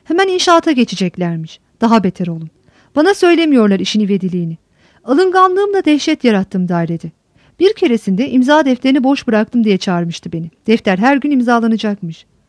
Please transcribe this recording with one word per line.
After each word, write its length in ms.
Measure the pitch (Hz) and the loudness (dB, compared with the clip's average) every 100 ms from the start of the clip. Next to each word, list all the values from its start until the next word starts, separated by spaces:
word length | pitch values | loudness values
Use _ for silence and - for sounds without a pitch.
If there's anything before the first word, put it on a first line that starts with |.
Hemen 240 | - 339 392 | -4 -2 0
inşaata 440 | 359 359 339 330 | 0 2 2 2
geçeceklermiş. 880 | 254 240 180 185 - 175 165 160 - _ - | 0 0 -2 -6 -4 -6 -6 -10 -16 _ -4
Daha 220 | 233 226 | 2 2
beter 240 | 185 - 175 | 0 -4 -8
olun. 220 | 165 160 _ _ _ _ 277 | -8 -12 _ _ _ _ 0
Bana 180 | 359 | 0
söylemiyorlar 640 | 403 349 320 320 262 208 196 | 2 2 2 2 2 2 0
işin 200 | 185 214 | -2 -2
ivediliğini. 580 | 202 202 185 180 165 165 _ _ _ _ | 0 -2 -2 -4 -6 -10 _ _ _ _
Alınganlığımla 840 | - 277 370 370 370 370 415 392 311 | -2 0 2 2 2 2 -2 -2 0
dehşet 380 | 294 320 311 | 0 0 0
yarattım 460 | 240 208 196 190 175 | 0 0 -2 -4 -2
dairede. 420 | 175 165 170 165 - _ _ _ - | -2 -4 -6 -10 -18 _ _ _ 0
Bir 140 | 370 | 0
keresinde 560 | 427 330 233 - 190 269 | 2 0 0 -2 -2 0
imza 360 | 254 247 302 285 | 0 2 2 2
defterini 380 | 247 262 277 | 0 0 2
boş 240 | 254 277 - | 2 -2 0
bıraktım 360 | 214 220 240 | -2 0 0
diye 140 | 214 185 | 0 0
çağırmıştı 540 | - 175 170 165 175 | -2 -4 -4 -8 -10
beni. 200 | 170 165 - - | -10 -10 -8 -2
Defter 300 | 220 - 185 | 0 0 0
her 200 | 240 277 | 2 2
gün 140 | 294 | 0
imzalanacakmış. 960 | 277 233 233 226 226 214 202 170 160 _ _ | 0 2 0 0 -2 -2 -6 -8 -12 _ _